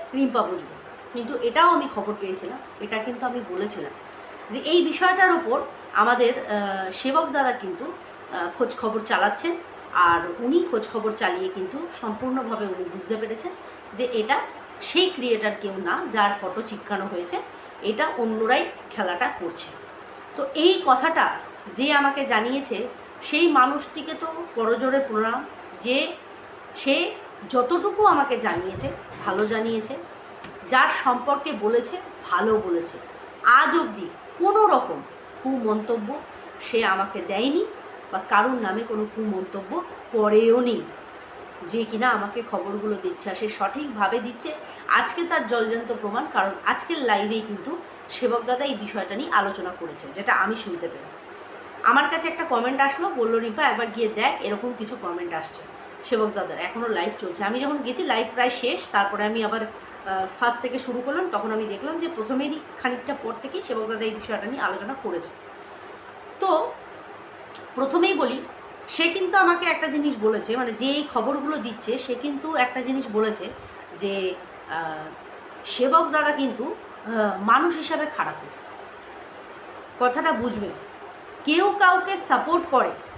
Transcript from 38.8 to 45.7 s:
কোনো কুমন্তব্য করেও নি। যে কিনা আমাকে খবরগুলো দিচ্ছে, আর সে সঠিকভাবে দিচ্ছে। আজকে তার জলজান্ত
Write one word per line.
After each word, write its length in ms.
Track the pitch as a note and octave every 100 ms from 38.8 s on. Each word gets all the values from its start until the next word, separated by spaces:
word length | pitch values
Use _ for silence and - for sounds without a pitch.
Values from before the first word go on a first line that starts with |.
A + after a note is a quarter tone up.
| A#3
কোনো 180 | G#3+ G#3+ A3
কুমন্তব্য 680 | G#3+ F#3 F#3 G3 F#3+ E4 - - -
করেও 480 | A3+ G#3 G#3+ A3+ A#3+
নি। 220 | B3 G#3 - - - - - - - - -
যে 180 | A#3 A3
কিনা 180 | A3 B3+
আমাকে 340 | G#3+ G3+ A#3 G#3+
খবরগুলো 440 | G3 G3 G#3 G#3+ G3
দিচ্ছে, 260 | F3+ - G3+
আর 60 | F#3
সে 140 | G#3+
সঠিকভাবে 680 | - G3+ C#4+ D4 G#3+ F#3+ A#3
দিচ্ছে। 360 | A#3+ - D4+ D4+ - - -
আজকে 360 | A#3 - E4+
তার 240 | E4+ D#4+ A3
জলজান্ত 460 | A#3 A3